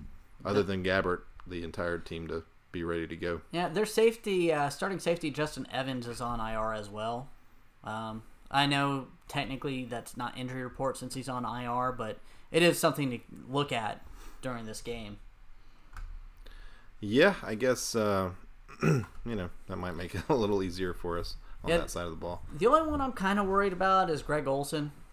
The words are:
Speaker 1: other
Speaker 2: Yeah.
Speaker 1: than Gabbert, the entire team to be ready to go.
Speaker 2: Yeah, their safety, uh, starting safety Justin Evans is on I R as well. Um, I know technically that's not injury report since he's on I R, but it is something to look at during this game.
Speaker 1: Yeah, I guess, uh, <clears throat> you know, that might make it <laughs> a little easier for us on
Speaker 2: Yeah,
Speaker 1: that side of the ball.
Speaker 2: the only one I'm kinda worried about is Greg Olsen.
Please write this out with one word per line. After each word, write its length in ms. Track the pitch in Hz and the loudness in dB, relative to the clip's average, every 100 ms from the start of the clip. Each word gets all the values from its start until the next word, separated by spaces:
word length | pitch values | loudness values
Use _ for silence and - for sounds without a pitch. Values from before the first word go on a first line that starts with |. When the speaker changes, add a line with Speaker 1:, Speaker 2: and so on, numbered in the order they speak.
| - - - - | -14 -14 -18 -8
Speaker 1:
other 160 | - 104 | 0 2
Speaker 2:
Yeah. 60 | 95 | 4
Speaker 1:
than 180 | 95 | 2
Gabbert, 380 | 92 95 90 90 - - - | 4 4 4 0 -4 -14 -8
the 160 | 87 | -6
entire 340 | 82 78 87 85 | -6 -2 -2 -2
team 300 | - 82 80 | -4 -6 -4
to 160 | 80 82 - - | -6 -6 -20 -10
be 140 | 92 | -4
ready 220 | 85 85 82 | -2 -2 -2
to 100 | 85 | -4
go. 240 | 85 85 - | -2 -4 -4
Speaker 2:
Yeah, 180 | 165 175 | -2 0
their 160 | 165 214 | 0 0
safety, 680 | - 226 226 - 185 170 | 6 4 4 0 2 4
uh, 160 | 151 143 | 4 2
starting 300 | - 190 185 | 0 -2 -2
safety 300 | - 170 160 | 0 0 0
Justin 360 | 131 151 - 131 | -2 -2 -2 -6
Evans 340 | 127 131 127 120 | -4 -2 -2 -4
is 140 | 117 | -4
on 180 | 120 117 | -2 -2
I 160 | 110 | -2
R 200 | 110 110 | 0 0
as 160 | 110 104 | -2 -6
well. 400 | 107 110 120 139 - - - - - | -4 -2 -4 -6 -14 -20 -20 -20 -14
Um, 400 | - 110 110 110 - - - | -6 -4 -4 -8 -12 -18 -2
I 160 | 139 143 | 4 4
know 420 | 139 139 139 127 - - | 4 2 0 -4 -14 -6
technically 580 | 147 - 135 151 131 123 | -4 -2 -4 -4 -4 -4
that's 300 | 117 - - | -6 -8 -6
not 200 | 123 - | -6 -6
injury 260 | 127 131 | -6 -6
report 340 | 123 - 135 131 | -6 -2 -2 -2
since 160 | 131 | -6
he's 140 | 135 127 | -6 -4
on 160 | 123 120 | -4 -2
I 180 | 120 123 | -4 -2
R, 260 | 123 127 | 0 0
but 260 | 120 110 101 - - - | 0 -4 -6 -10 -18 0
it 100 | 165 | 6
is 160 | 170 151 | 6 6
something 320 | 165 147 139 | 4 4 0
to 80 | 120 - - - | -2 -8 -14 -4
look 240 | 135 143 | 0 0
at 320 | 123 110 107 - - - - | 0 -2 -4 -10 -12 -12 -8
during 240 | 131 120 113 | -6 -6 -6
this 160 | 110 | -8
game. 360 | - 117 104 104 - - - - - - - - - - - - - - - - - - | -6 -8 -8 -12 -14 -18 -16 -16 -16 -18 -14 -10 -10 -10 -12 -16 -16 -14 -14 -14 -16 -8
Speaker 1:
Yeah, 340 | 104 117 185 185 | 2 8 8 6
I 120 | - | -2
guess, 400 | 110 127 123 - | 0 2 2 2
uh, 360 | 117 107 98 95 90 - - | 2 4 4 2 -2 -12 -16
<clears throat> 260 | - - | -14 2
you 220 | 156 143 101 - | 4 4 2 -6
know, 260 | 120 110 87 - - | -4 -4 -4 -6 -8
that 80 | 92 | -4
might 180 | 90 82 | -4 -4
make 180 | 87 | -4
it 80 | 98 | -4
<laughs> 40 | - | 2
a 60 | |
little 280 | 143 104 101 | 4 4 4
easier 300 | 95 90 92 | 0 -2 -2
for 260 | 87 87 85 | -2 -2 -2
us 180 | 85 - - - | -4 -8 -10 -6
on 60 | - | 0
Speaker 2:
Yeah, 80 | 165 | 0
Speaker 1:
that 120 | - | 0
side 140 | 85 | -4
of 60 | 87 | -4
the 60 | 80 | -4
ball. 260 | 85 90 - 147 | -6 -6 -6 2
Speaker 2:
the 100 | 202 | 6
only 220 | 302 320 | 6 6
one 100 | 294 | 0
I'm 120 | 269 | 0
kinda 320 | - 190 202 | 0 2 2
worried 280 | 196 196 202 | 4 4 4
about 380 | 180 190 190 185 | 4 4 6 4
is 120 | 147 | 0
Greg 240 | - 151 135 | 0 0 2
Olsen. 460 | 135 143 156 147 - - | 0 0 -2 -2 -6 -16